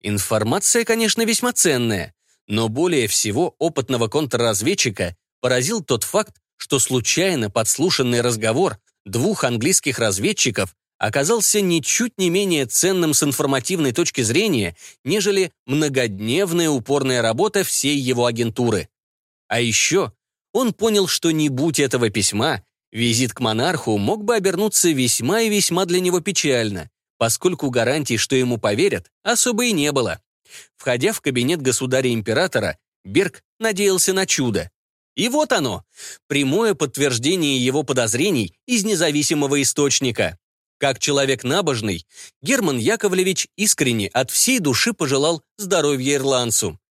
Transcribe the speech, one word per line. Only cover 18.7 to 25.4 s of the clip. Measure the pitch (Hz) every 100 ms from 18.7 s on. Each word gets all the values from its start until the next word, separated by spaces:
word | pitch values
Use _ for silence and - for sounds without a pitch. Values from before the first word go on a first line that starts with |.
| 104 78 _ _ _ _ _ _
А | 113
ещё | 120 107 - 185 139 - _ _ _
он | 214 254
понял, | - 226 208 185
что | - 170
не | 160 151
будь | 131 160 147
этого | 139 127 117
письма, | 104 98 101 139 120 - _ _
визит | 107 120 113 127
к | -
монарху | 117 110 143 - - 107
мог | 101 220
бы | 208 233
обернуться | 190 175 214 - 175
весьма | 147 123 - 117 214